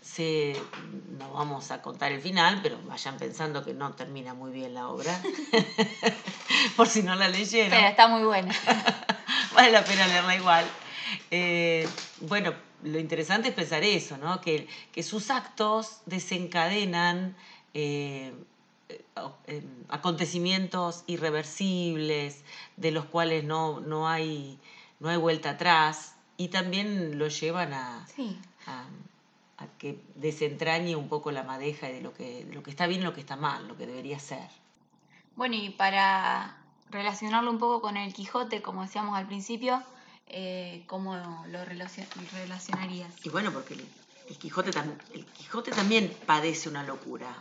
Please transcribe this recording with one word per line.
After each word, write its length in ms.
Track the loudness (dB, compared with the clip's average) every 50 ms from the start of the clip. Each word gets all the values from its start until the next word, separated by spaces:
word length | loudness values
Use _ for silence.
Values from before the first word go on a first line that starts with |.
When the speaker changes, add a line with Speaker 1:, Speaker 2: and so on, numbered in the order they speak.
| -16
Speaker 1:
se, 540 | -12 -6 -2 0 2 2 2 2 0 -2 -4 -8 -10 -12 -14 -12 -12 -12 -12 -12 -12 -12 -12
no 120 | -12 -10 -4
vamos 360 | -4 -4 -4 -4 -8 -8 -8
a 120 | -10 -8 -8
contar 280 | -10 -6 -4 -2 -2
el 120 | -2 -2 -4
final, 380 | -2 2 6 6 6 6 4 0
pero 160 | -2 -2 -2 -10
vayan 320 | -12 -10 -8 -8 -8 -8 -6
pensando 440 | -8 -8 -6 -4 -4 -4 -4 -4 -6
que 120 | -6 -8
no 180 | -6 -6 -8 -6
termina 400 | -8 -10 -10 -10 -12 -10 -12 -12
muy 180 | -12 -12 -10
bien 220 | -8 -8 -8 -8 -8
la 160 | -8 -8 -6
obra, 320 | -6 -4 -2 -2 -2 -2 -2 -4 -4 -4 -4 4 4 4 4 4 2 0 0 0 0
<laughs> 840 | 0 0 0 0 0 -8 -10 -10 -10 -4 2 4 4 4 4 8
por 120 | 6 6 8
si 140 | 8 2 2
no 120 | 2 2
la 140 | 4 4 4
leyeron. 420 | 4 2 0 2 4 4 4 6
Speaker 2:
Pero 180 | 8 8 8 8
está 200 | 12 12 10 12
muy 140 | 12 6 4
buena. 300 | 4 4 4 2 2 -2 0 4 4 4 6 4 0 0 0 -2
Speaker 1:
<laughs> 500 | -2 -2 -2 -2 -2 -2 -2 -2 6 10
Vale 160 | 10 10 12 10
la 120 | 8 8
pena 220 | 6 4 6 6
leerla 300 | 6 6 4 4 4 2
igual. 280 | 4 6 8 8 8 6 4 -4 -10 -12 -12 -12 -10 -8 -6 -8 -8 -6 -2
Eh, 580 | 0 2 2 4 4 4 4 4 4 4 2 0 -4 -6 -10 -12 -12 -12 -4
bueno, 300 | -2 0 0 0 0 -2 -4 -12 -20 -20 -10 -8
lo 160 | -4 -2 -2
interesante 500 | -2 -2 -2 -2 0 2 2 2 2 0
es 60 | 0
pensar 280 | 0 -2 0 0 2 4
eso, 320 | 4 4 4 0 -4 -10
¿no? 240 | -6 -4 -2 -2 -2
Que, 280 | 0 0 0 0 0 -6 -16 -18 -18 -10 -8
que 100 | -6 -6
sus 280 | -4 -4 -6 -2 -2
actos 720 | -2 -2 -2 -6 -4 0 0 2 2 0 0 -4 -12 -16 -12
desencadenan, 1300 | -6 -6 -6 -4 -4 -4 -4 -4 -2 0 2 2 2 2 2 0 2 2 4 4 4 2 2 -2 -4 -6 -10 -20 -20 -20 -20 _ _ _
eh, 580 | -2 -2 -2 -2 -2 -4 -4 -6 -8 -10 -10 -12 -16 -18 _ _ _ _ _ _ _ _ _ -18 -18 -18 _ _ -10 -10 -10 -12 -14 _
eh, 180 | -10 -10 -10 -10 -12 -16 -16 -10 -8
acontecimientos 1160 | -8 -4 -2 -2 0 0 -2 -2 -2 -2 0 0 0 0 0 -2 -2 -2 -2 -2 -4 -6 -6
irreversibles, 1400 | -6 -4 -2 -2 0 0 -2 -4 -4 -6 -2 0 0 2 2 0 0 0 -2 0 0 0 0 -2 -4 -8 -12 -18 -20 -18 -18 -18 -20 _
de 140 | -2 -2 0
los 140 | 0 0 -4
cuales 380 | -2 0 2 2 2 2 0 0
no, 360 | 0 0 0 0 0 -2 -4
no 280 | -6 -4 -4 -2 0 0
hay, 500 | 0 0 0 -2 -4 -6 -8 -10 -14 -16 _ -20 -20 -20 -20 -20 _ _
no 100 | -4 -2
hay 80 | 0
vuelta 340 | 2 4 2 2 2 0 -4
atrás, 640 | -4 2 6 6 8 8 8 4 2 -4 -10 -16 -18 _ _ _ _
y 120 | -8 -8 -2
también 680 | -2 -2 0 0 -2 -2 -2 -2 -2 -2 -2 -2 -2 -2
lo 100 | -2 -2
llevan 440 | -2 -2 -2 -2 0 0 -2 -2 -4
a, 320 | -6 -8 -8 -10 -12 -14
Speaker 2:
Sí. 320 | -16 -10 -8 -6 -6 -6 -10 -12 -20 _ _ -14
Speaker 1:
a, 180 | -14 -12 -12 -12 -14 -16 -18 -20 -20 _ _ _ _ _ _ _ _ _ -18
a 80 | -18 -18 -16 _
que 220 | -10 -10 -10 -10 -14 -20 -16
desentrañe 840 | -4 -4 -4 -2 -2 -4 -4 -2 -2 -2 0 0 0 0 0 -2
un 120 | -4 -4 -4
poco 240 | -6 -4 -4 -4 -6
la 100 | -6 -6
madeja 440 | -8 -8 -6 -6 -6 -6 -6 -8 -10
de 120 | -10 -10
lo 140 | -12 -14 -12
que, 300 | -12 -14 -12 -12 -14 -14
de 80 | -14 -14
lo 80 | -14 -14
que 80 | -14
está 160 | -4 -2 -2
bien 160 | 0 0 -2 -2
y 20 |
lo 80 | -4 -6
que 80 | -8
está 160 | -12 -12 -10
mal, 320 | -4 -4 -4 -4 -4 -8 -14
lo 80 | -14
que 100 | -14 -12
debería 320 | -12 -12 -12 -10 -10 -10 -10
ser. 300 | -10 -12 -12 -12 -12 -16 -20 -20 _ _ _ _ _ _ _ _ _ _ _ -20 _ _ _
Speaker 2:
Bueno, 180 | -4 -4 -2 -2
y 140 | -2 -4 -6
para 840 | -2 2 2 4 6 6 6 6 4 4 2 0 0 0 -4 -8 -14 -20 -20 _ _ _ _ _
relacionarlo 600 | -8 -4 -4 -4 -4 -4 -4 0 0 2 2 2
un 80 | 0 0
poco 220 | 2 2 0 0 -2
con 140 | -4 -4
el 160 | -4 -6 -6 -8
Quijote, 480 | -10 -12 -6 -4 -4 -2 -2 -4 -6 -6
como 200 | -8 -8 -8 -10
decíamos 340 | -8 -6 -6 -4 -2 -2
al 100 | -4 -4
principio, 560 | -6 -8 -10 -8 -8 -8 -4 0 0 0 0 -2 -8 -20 -20 -20 -20 -20 -20 _
eh, 560 | -14 -12 -10 -8 -6 -6 -8 -8 -10 -12 -14 -12
¿cómo 300 | -10 -8 -6 -6 -6 -6 -8 -8 -10 -12 -12 -12 -12
lo 160 | -12 -12 -10
relacio-, 420 | -10 -10 -10 -10 -12 -12 -14 -14 -14 -12 -14 -14 -12 -12
relacionarías? 840 | -12 -10 -10 -10 -12 -8 -6 -6 -4 -4 -6 -8 -10 -10 -12 -16 -14 -12
Speaker 1:
Y 40 | -4
bueno, 240 | -4 -2 -2 -2 -4
porque 220 | -6 -10 -10 -14
el, 100 | -14 -16 -18 -20 -20 -20 _ -20 -20 -18 -18
el 80 | -18 -14
Quijote 320 | -12 -6 -4 -2 -2 0 -2
tam-, 260 | -2 -4 -4 -8 -10 -14 -16 -16
el 120 | -16 -16
Quijote 440 | -16 -20 -20 -16 -8 -8 -6 -4 -2 0
también 400 | 2 4 6 6 4 4 2 -4 -8 2
padece 420 | 2 2 4 4 0 -2 -2 -6 -6
una 140 | -8 -8 -8
locura. 460 | -8 -10 -10 -10 -12 -10 -10 -10 -12 -14 -16